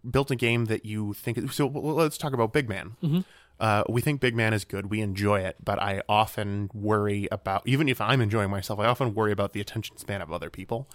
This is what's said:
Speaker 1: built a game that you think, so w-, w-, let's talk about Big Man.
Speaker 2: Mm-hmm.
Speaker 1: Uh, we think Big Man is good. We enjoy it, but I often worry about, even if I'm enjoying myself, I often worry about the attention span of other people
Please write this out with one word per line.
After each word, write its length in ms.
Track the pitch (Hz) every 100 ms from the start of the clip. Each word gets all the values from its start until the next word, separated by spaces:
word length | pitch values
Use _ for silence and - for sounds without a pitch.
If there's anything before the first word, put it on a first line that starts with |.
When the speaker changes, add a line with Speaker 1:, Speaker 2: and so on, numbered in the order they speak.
| 123
Speaker 1:
built 220 | 131 139
a 40 | 127
game 280 | 117 117
that 200 | 113 110
you 280 | 107 107 104
think, 220 | 104 - 117 135
so 140 | - 139
w-, 120 | 143
w-, 140 | 147 151
let's 160 | 156 -
talk 140 | 151
about 200 | 131 113
Big 160 | 151 123
Man. 280 | 95 80 117
Speaker 2:
Mm-hmm. 180 | 160 170 185 - _ _
Speaker 1:
Uh, 240 | 110 104 -
we 120 | 117
think 200 | 151 147
Big 140 | 127
Man 180 | 117 110
is 120 | 107
good. 220 | - 98 101
We 100 | 107
enjoy 420 | 104 95 101 101
it, 140 | 92 -
but 160 | - 101
I 220 | 101 98 -
often 600 | 104 110 - 101 101 101
worry 540 | 104 104 107 104 101 101
about, 320 | 104 - 98 117
even 200 | 135 156
if 120 | 123
I'm 200 | 107 131
enjoying 300 | 110 110 98
myself, 300 | 98 - 104
I 60 | 110
often 280 | 123 123
worry 160 | 107 107
about 220 | 98 101
the 80 | 101
attention 380 | 101 113 - -
span 240 | - 101
of 100 | 82
other 180 | 87 80
people 380 | - 92 117 139